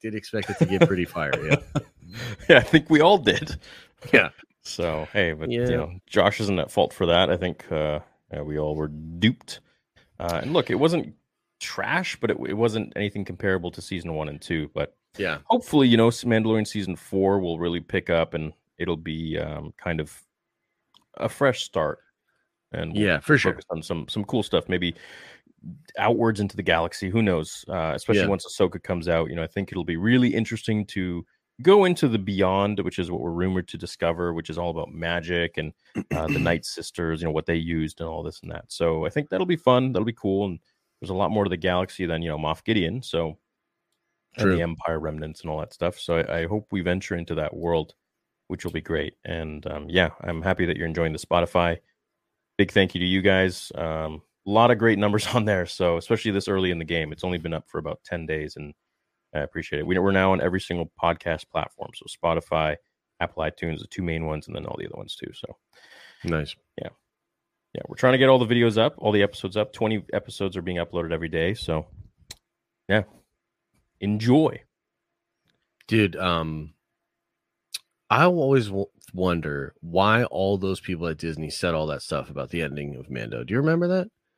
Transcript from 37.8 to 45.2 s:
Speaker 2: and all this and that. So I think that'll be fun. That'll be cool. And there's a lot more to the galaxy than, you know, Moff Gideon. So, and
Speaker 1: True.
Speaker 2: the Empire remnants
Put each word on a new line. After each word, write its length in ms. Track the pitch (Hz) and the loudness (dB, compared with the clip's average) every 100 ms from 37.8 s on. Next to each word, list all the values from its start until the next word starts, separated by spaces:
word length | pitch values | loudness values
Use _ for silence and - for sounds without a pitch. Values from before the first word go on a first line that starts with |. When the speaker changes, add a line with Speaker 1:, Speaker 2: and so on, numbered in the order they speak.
| 78 - | -4 -6
Speaker 2:
and 80 | 82 | -10
all 140 | 80 | -8
this 180 | 78 - | -10 -12
and 100 | 85 | -14
that. 140 | 80 - | -14 -10
So 340 | - 82 80 76 | -2 0 0 -2
I 40 | |
think 200 | 151 147 | -4 -4
that'll 160 | 185 180 | -2 -2
be 100 | 165 | 0
fun. 380 | 127 127 131 | 4 4 4
That'll 120 | 101 110 | 0 -2
be 80 | |
cool. 320 | 117 101 98 101 | -2 0 0 0
And 120 | 85 _ _ _ - | -6 _ _ _ -14
there's 120 | 95 | -6
a 20 | |
lot 160 | 92 90 | -2 0
more 120 | 107 | 2
to 60 | 98 | 0
the 60 | 90 | 0
galaxy 480 | 90 90 92 - 87 | 0 0 0 -4 -4
than, 140 | 80 | -2
you 60 | 82 | -4
know, 100 | 76 | -2
Moff 240 | 76 78 | -2 -2
Gideon. 400 | - 110 85 120 | 0 0 0 -4
So, 340 | - 85 80 - _ _ _ _ _ _ _ _ _ - | -4 -4 -4 -8 _ _ _ _ _ _ _ _ _ 0
and 60 | |
Speaker 1:
True. 140 | 98 87 | 2 2
Speaker 2:
the 80 | |
Empire 360 | 85 80 85 80 | 0 -4 -4 -4
remnants 420 | 78 78 | -4 -8